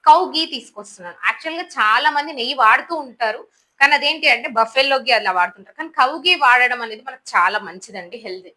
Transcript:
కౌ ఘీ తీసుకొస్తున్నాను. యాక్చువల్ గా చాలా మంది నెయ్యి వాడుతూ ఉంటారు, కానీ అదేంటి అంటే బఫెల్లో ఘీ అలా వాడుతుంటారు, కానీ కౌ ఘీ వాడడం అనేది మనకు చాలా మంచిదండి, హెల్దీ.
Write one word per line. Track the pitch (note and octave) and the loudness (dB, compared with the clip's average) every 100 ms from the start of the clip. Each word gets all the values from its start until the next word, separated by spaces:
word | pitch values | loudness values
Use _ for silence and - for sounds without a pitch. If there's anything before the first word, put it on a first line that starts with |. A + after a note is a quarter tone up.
కౌ | - D#4+ F#4 | 6 4 4
ఘీ | D4+ D#4+ | -4 -6
తీసుకొస్తున్నాను. | C4+ - G#3 G3+ - F3 E3+ F#3+ | -8 -14 -20 -20 -18 -18 -4 -4
యాక్చువల్ | A#3 D#4+ E4 | -4 -8 -8
గా | E4 C4+ | -10 -2
చాలా | G#3+ A3+ D4+ D4 | 2 2 2 0
మంది | D4+ C#4+ | -6 -8
నెయ్యి | A#3+ C4+ | -6 2
వాడుతూ | A3 C4 - E4 C4+ | 4 4 0 -8 -8
ఉంటారు, | G#3+ A3+ A3+ - _ _ _ | -6 -4 -4 -14 _ _ _
కానీ | C#4 C#4+ | 2 4
అదేంటి | C#4+ D#4 D4+ A#3+ | 0 0 0 0
అంటే | C#4+ A#3 | -2 -2
బఫెల్లో | - C4 C4+ C4+ A3+ | 0 0 0 0 0
ఘీ | A3+ | 0
అలా | G3+ F#3 | 0 0
వాడుతుంటారు, | F3+ F#3 F#3+ - | -2 -4 -20 -16
కానీ | D#4+ D#4 | -8 0
కౌ | C4 D#4+ E4+ | 0 0 -2
ఘీ | F4 C4+ | 2 4
వాడడం | B3 B3 B3 A3+ | 4 2 -2 -8
అనేది | A3 C4 | -12 -16
మనకు | B3+ - | -18 -4
చాలా | G#3+ F3+ G#3 G3 | 0 0 -2 -8
మంచిదండి, | F3+ G3+ G3 F3 A3+ G#3+ | -16 -16 -16 -16 -16 -14
హెల్దీ. | F#3 F3+ | -14 -16